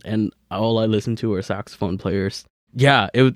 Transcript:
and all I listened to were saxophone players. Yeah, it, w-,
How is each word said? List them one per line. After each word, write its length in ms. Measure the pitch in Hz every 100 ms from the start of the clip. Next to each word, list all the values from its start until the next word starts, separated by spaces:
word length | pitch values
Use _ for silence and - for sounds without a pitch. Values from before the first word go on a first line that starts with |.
| -
and 280 | 107 107 - -
all 300 | 92 113 113
I 60 | 110
listened 320 | 107 120 110
to 100 | 113
were 120 | 95
saxophone 560 | 98 98 - - 98 92
players. 480 | 95 98 98 - - _ _
Yeah, 320 | 120 139 135 98
it, 40 | 120
w-, 180 | 131